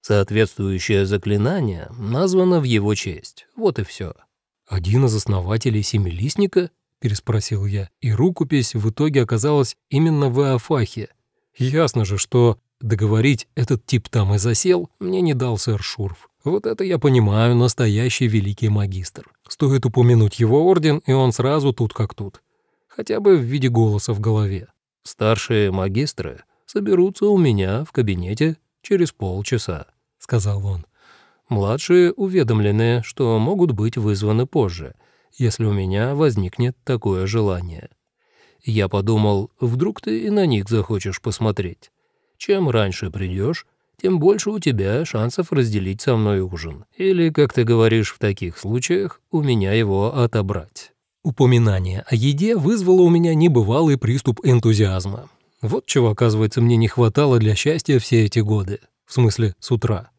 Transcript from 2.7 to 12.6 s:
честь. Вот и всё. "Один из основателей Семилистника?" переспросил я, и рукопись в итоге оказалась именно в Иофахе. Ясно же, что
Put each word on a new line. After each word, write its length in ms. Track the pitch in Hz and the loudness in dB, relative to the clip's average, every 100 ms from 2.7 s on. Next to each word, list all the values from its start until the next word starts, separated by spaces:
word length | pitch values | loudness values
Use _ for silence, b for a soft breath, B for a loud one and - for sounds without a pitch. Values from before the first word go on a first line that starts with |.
| 110 101 104 | 0 0 -2
честь. 500 | - 80 - - _ - | -4 -10 -16 -20 _ -2
Вот 220 | 220 - | -2 -2
и 60 | |
всё. 300 | 95 - 87 - _ _ _ _ _ | -8 -10 -14 -14 _ _ _ _ _
"Один 380 | 95 85 117 135 | -6 0 2 2
из 80 | |
основателей 720 | 110 - 98 90 110 131 107 | 0 -2 -4 -2 -2 -2 -2
Семилистника?" 880 | 101 107 92 85 123 - 196 185 175 _ _ _ | -2 -2 -2 -4 -4 0 0 0 -4 _ _ _
переспросил 640 | 123 104 - 110 - 104 101 | -6 -4 -2 -4 -2 -4 -4
я, 240 | 101 98 _ | -4 -8 _
и 140 | 120 | -4
рукопись 640 | 107 170 180 151 147 120 117 | 0 0 0 -2 -2 -2 -2
в 140 | 110 | -4
итоге 340 | - 151 135 | -2 0 0
оказалась 520 | 117 113 139 147 123 - _ | 0 0 2 2 0 -6 _
именно 400 | 139 160 151 143 | 0 2 2 0
в 100 | 123 | 2
Иофахе. 680 | 143 127 - 143 110 - 104 _ _ _ _ _ | 0 0 -2 -2 -2 -6 -14 _ _ _ _ _
Ясно 480 | 127 151 151 120 101 | -2 0 0 0 -2
же, 120 | 101 | -2
что 420 | - 123 120 104 | 0 2 4 2